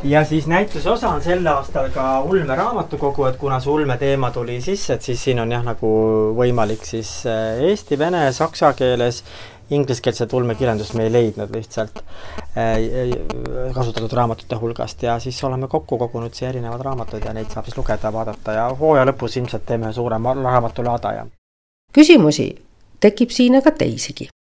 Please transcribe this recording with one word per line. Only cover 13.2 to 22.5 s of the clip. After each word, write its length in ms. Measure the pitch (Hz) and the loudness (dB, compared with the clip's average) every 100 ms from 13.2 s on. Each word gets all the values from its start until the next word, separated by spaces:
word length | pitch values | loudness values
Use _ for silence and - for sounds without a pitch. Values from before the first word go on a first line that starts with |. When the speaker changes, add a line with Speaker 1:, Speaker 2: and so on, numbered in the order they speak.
| - 123 123 123 127 | -2 -4 -6 -4 -2
Speaker 1:
kasutatud 400 | 127 123 113 113 | -2 -2 -2 -2
raamatute 460 | 120 117 113 - 113 | 0 0 -2 -6 -4
hulgast 400 | 117 117 120 - 120 | -4 -4 -6 -4 -2
ja 100 | 117 | -2
siis 220 | 123 123 | -4 -6
oleme 220 | 139 127 131 | -4 -4 -2
kokku 300 | 160 - 120 | -4 -2 -4
kogunud 400 | 120 120 117 - | -2 -4 -8 -8
siia 140 | 127 | -6
erinevad 340 | 127 117 120 131 | -6 -6 -6 -6
raamatud 400 | 131 110 110 110 | -6 -6 -6 -6
ja 80 | |
neid 160 | 110 110 | -6 -6
saab 160 | - - | -6 -8
siis 140 | - | -4
lugeda, 340 | - 107 110 | -2 0 -2
vaadata 460 | 110 107 104 - 107 | -2 -6 -6 -4 -2
ja 80 | 117 131 | -2 2
hooaja 300 | 156 147 131 | 4 6 4
lõpus 300 | 131 117 131 | 2 -4 -4
ilmselt 240 | 123 113 - | -4 -6 -2
teeme 240 | 117 113 | -2 -2
ühe 80 | 110 | -4
suure 240 | 120 110 | -2 -2
ma-, 160 | 117 131 | -2 0
raamatulaada 800 | 131 123 113 - 120 120 104 107 | 2 2 2 -4 -2 -2 -4 -6
ja. 80 | 117 - _ _ _ _ _ - | -10 -16 _ _ _ _ _ 6
Speaker 2:
Küsimusi 540 | - 320 - - - | 10 10 8 2 -4